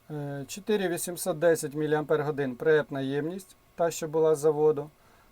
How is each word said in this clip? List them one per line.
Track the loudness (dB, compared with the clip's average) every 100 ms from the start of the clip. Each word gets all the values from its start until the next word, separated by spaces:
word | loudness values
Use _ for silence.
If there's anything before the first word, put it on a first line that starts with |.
| _
е, | -8 -8 -8 -10
чотири | -12 -2 -2 0
вісімсот | -4 -6 -6 -4 2
десять | 4 4 0 -4
міліампер-годин | 0 0 2 0 0 -2 -4 -2
препна | 4 4 2 -4
ємність, | -4 -2 -4 -8 -14 -20 _ -2
та, | -2
що | -2 -4
була | 2 4 4
з |
заводу. | 2 4 2 2 -4 _ _ _ _